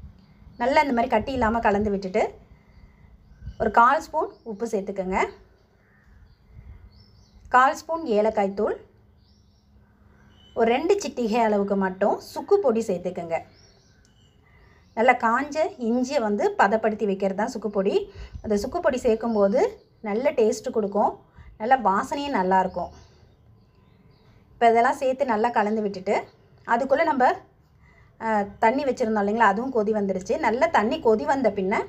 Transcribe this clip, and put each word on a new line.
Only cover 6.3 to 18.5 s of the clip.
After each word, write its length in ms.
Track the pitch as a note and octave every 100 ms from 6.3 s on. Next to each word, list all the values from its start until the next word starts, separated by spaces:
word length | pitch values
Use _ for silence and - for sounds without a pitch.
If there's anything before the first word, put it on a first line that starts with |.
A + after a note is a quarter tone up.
| _ _ - - - - - _ _ _ - -
கால் 280 | B3+ C4+ D#4
ஸ்பூன் 300 | - E4 C#4+
ஏலக்காய் 480 | G#3 A3 A3 G3
தூள், 220 | G3+ B3 B4 - _ _ _ _ _ _ _ _ _ _ _ _ _ - _ -
ஒரு 160 | A#3+ A3+
ரெண்டு 240 | B3+ E4 G4+
சிட்டிகை 400 | D4 - A3+ A#3+
அளவுக்கு 360 | A3+ G3+ G3+ G3
மட்டும் 440 | F#3+ F#3 G#3 -
சுக்கு 380 | - D#4 - G4+
பொடி 220 | C#4 A3+
சேர்த்துக்கோங்க. 580 | A3 F3 F#3 F3+ E3 E3 - - _ _ _ _ _ _ _ _ _ _ - _ _
நல்லா 180 | - B3+
காஞ்ச 460 | B3 A3+ A#3+ C#4+ D4+ F4+ -
இஞ்சியை 420 | A3+ A#3+ B3+ D4
வந்து 300 | G#3+ G#3 G4
பதப்படுத்தி 560 | - G3+ A3 A3 G#3+ G3+
வைக்கிறது 300 | F#3+ G3 F#3
தான் 120 | B3
சுக்கு 220 | G#3+ G#3+
பொடி. 420 | G3 G3 F#4 G4 - - -
அந்த 140 | -